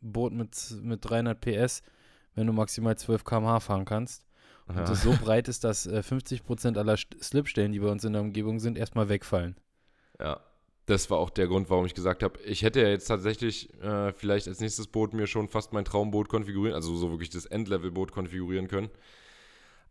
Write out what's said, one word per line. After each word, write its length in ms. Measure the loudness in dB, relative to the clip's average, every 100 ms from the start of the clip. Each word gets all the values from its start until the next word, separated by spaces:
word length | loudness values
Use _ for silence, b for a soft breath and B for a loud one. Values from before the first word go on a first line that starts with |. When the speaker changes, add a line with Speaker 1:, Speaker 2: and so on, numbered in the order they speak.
Speaker 1:
Boot 320 | -6 -2 -2
mit, 240 | -2 -6 -8 -10 -8
mit 220 | -6 -6 0
dreihundert 320 | 0 0 -2
P 140 | -2
S, 280 | 2 2 0 b b b b b
wenn 120 | -2 2
du 60 |
maximal 440 | 2 0 0 0 0
zwölf 260 | 0 0
K 140 | 2 0
M 80 | 4
H 140 | 2
fahren 240 | 2 -2
kannst? 420 | 0 -2 -4 -10 _ b b b -8
Und 100 | -2
Speaker 2:
Ja. 140 | 0
Speaker 1:
es 120 | 4
so 100 | 6
breit 360 | 6 6 2 2
ist, 160 | -2
dass, 220 | 0 0 -2
äh, 160 | -2
fünfzig 420 | -2 -4 -4 -6
Prozent 340 | -4 -2 0 2
aller 180 | 2 2
St-, 240 | 0 -12
Slipstellen, 500 | -2 0 2 0 0
die 80 | 2
bei 80 | 0
uns 140 | 0
in 80 | -2
der 100 | -2
Umgebung 380 | -2 -2 -2 -2
sind, 160 | -2 -2
erstmal 300 | -2 0 2
wegfallen. 480 | 0 2 0 0 -6 _ _ _ _ _ -8
Speaker 2:
Ja, 200 | -6 -6 -10 _ _ _ 0
das 240 | 0 2
war 80 | 0
auch 120 | 0
der 180 | 0 2
Grund, 220 | 2 4
warum 160 | 2 2
ich 80 |
gesagt 280 | 0 -2 0
hab, 160 | -2 -4
ich 180 | -6 0
hätte 180 | 2 6
ja 80 | 6
jetzt 180 | 4 0
tatsächlich, 680 | 0 0 0 -2 -4 -10 -10
äh, 300 | -4 -2 -2
vielleicht 340 | -2 0 0 0
als 140 | -4
nächstes 260 | -4 -4 -4
Boot 260 | 0 0
mir 140 | 0 -2
schon 220 | -2 -2
fast 240 | -4 -2
mein 120 | -4
Traumboot 440 | 0 0 2 0 0
konfigurieren, 460 | -2 0 0 0 0
also 180 | -2
so 160 | -2 -2
wirklich 200 | -2 -6
das 160 | -10 -6
Endlevel-Boot 640 | -6 -2 -2 -2 -4 -4
konfigurieren 560 | -4 -6 -6 -4 -4 -2
können. 220 | -4 -4 B B B B B B B B B B